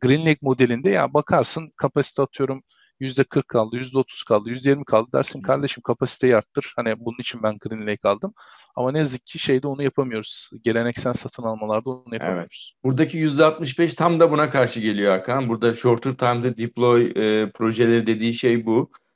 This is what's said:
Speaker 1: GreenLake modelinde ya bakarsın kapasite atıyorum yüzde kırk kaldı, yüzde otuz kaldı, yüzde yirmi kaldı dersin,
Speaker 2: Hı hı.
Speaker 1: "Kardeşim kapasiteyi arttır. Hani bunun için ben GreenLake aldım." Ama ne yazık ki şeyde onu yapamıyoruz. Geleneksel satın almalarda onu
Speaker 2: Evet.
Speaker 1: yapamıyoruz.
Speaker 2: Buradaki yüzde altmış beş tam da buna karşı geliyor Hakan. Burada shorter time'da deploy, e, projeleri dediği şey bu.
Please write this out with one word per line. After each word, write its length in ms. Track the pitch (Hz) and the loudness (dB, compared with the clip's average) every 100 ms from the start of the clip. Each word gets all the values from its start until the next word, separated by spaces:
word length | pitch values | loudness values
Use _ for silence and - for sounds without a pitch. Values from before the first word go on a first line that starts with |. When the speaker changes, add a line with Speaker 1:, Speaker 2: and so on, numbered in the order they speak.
Speaker 1:
GreenLake 380 | 127 147 165 151 | 2 2 2 0
modelinde 480 | 139 127 123 120 180 | 0 2 2 2 0
ya 240 | 185 131 | 2 2
bakarsın 580 | 147 - 165 120 160 160 - | 0 2 0 0 -4 -12 -6
kapasite 440 | 139 147 139 - | -4 -2 -2 -2
atıyorum 420 | 139 - 135 135 _ _ _ - | -4 -2 -6 -6 _ _ _ -12
yüzde 240 | 131 127 | -4 0
kırk 240 | 135 147 - | 0 0 -2
kaldı, 280 | 120 110 120 | -2 -2 -4
yüzde 220 | 131 131 | -4 -4
otuz 260 | 127 - | -4 -6
kaldı, 260 | - 107 110 | 0 0 0
yüzde 200 | 127 135 | -2 0
yirmi 160 | 139 139 | 0 2
kaldı 240 | 110 120 | 0 2
dersin, 260 | 139 131 135 | -2 -2 -4
Speaker 2:
Hı 40 | |
hı. 40 | - | -2
Speaker 1:
"Kardeşim 360 | 139 139 - | -2 -2 -6
kapasiteyi 520 | - 117 131 - 131 113 | -6 -4 -4 0 4 4
arttır. 380 | - - - - | 0 -6 -8 -6
Hani 200 | 117 110 | -4 -4
bunun 180 | 117 120 | -8 -10
için 240 | 120 120 | -10 -6
ben 140 | 107 107 | -6 -6
GreenLake 520 | 110 110 104 104 101 | -8 -8 -6 -2 0
aldım." 240 | 101 196 - - - _ - | 0 -4 -12 -20 -20 _ -4
Ama 160 | 127 | -2
ne 60 | 151 | 0
yazık 280 | 147 127 - | -2 -4 -12
ki 140 | 160 | -8
şeyde 280 | - 131 143 | 0 0 0
onu 160 | 139 | -4
yapamıyoruz. 640 | 139 - 131 110 107 - - 113 | -2 -2 -2 -4 -8 -14 -18 -6
Geleneksel 500 | 120 117 120 117 127 | 0 0 0 -2 -4
satın 300 | 123 127 - | -4 -8 -10
almalarda 460 | 117 110 107 107 127 | -8 -6 -2 -4 -4
onu 140 | 127 123 | -10 -10
Speaker 2:
Evet. 100 | 113 | -8
Speaker 1:
yapamıyoruz. 540 | - 90 - - - _ | -6 -6 -8 -16 -20 _
Speaker 2:
Buradaki 340 | 127 131 156 165 | -2 0 0 0
yüzde 280 | 156 139 160 | 0 4 2
altmış 340 | 156 143 - | 2 -4 -2
beş 140 | 170 | -2
tam 260 | - 170 165 | 2 2 4
da 120 | 165 | 4
buna 180 | 147 151 | 4 0
karşı 300 | 139 120 117 | 2 0 0
geliyor 320 | 107 101 101 | -2 2 2
Hakan. 380 | 95 107 131 123 | 2 0 -2 -2
Burada 240 | 110 117 | 0 0
shorter 380 | 117 127 117 135 | 2 2 2 0
time'da 460 | 131 123 120 123 113 | -2 0 0 -2 -4
deploy, 540 | 117 - 120 120 120 - | -6 0 4 4 4 0
e, 360 | 107 107 104 | 0 2 0
projeleri 560 | - 110 110 117 117 110 | -2 -2 2 4 4 2
dediği 260 | 110 117 | 0 -2
şey 320 | 117 127 117 113 | 0 2 2 2
bu. 260 | 113 - _ _ | 0 0 _ _